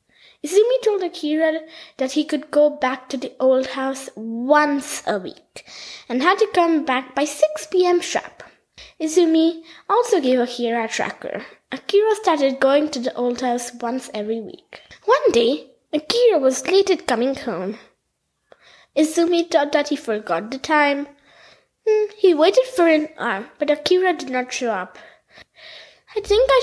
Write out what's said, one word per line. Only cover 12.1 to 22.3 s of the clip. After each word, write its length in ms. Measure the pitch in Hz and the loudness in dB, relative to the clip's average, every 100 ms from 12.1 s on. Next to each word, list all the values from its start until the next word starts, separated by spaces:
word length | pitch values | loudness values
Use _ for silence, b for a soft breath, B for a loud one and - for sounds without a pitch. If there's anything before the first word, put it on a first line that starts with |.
started 460 | 427 370 311 269 262 | 0 0 0 0 0
going 280 | 269 285 302 | 2 2 0
to 100 | 262 | -4
the 140 | 247 | -6
old 260 | - 247 240 | -4 -4 -2
house 320 | 254 240 247 | -4 -4 -6
once 360 | 233 233 254 - | -10 -8 -8 -8
every 260 | 214 208 226 | -8 -6 -6
week. 400 | 202 - _ - B B | -8 -16 _ -20 B B
One 280 | - 508 508 | 2 2 4
day, 380 | 240 233 294 - _ _ | 2 2 0 -6 _ _
Akira 460 | 302 302 466 494 349 | -6 -2 2 4 4
was 280 | 262 254 - | 2 0 2
late 220 | 381 392 | 2 2
at 160 | 359 - | 0 -2
coming 280 | 226 254 | -2 -2
home. 440 | 269 - 175 185 214 - _ _ _ _ _ b b b b b - | -4 -6 -6 -8 -10 -16 _ _ _ _ _ b b b b b 0
Izumi 540 | 311 - 339 339 339 | 0 2 2 0 0
thought 220 | 320 294 | 0 2
that 160 | 302 294 | 0 -2
he 80 | 277 | -6
forgot 540 | - 214 214 180 214 | -4 -6 -4 -4 -4
the 80 | 262 | -8
time. 500 | - 302 285 277 285 b b b b b b _ 440 | 0 2 2 0 -6 b b b b b b _ 0
Hmm, 200 | 427 415 - | 0 0 2
he 160 | 381 | 4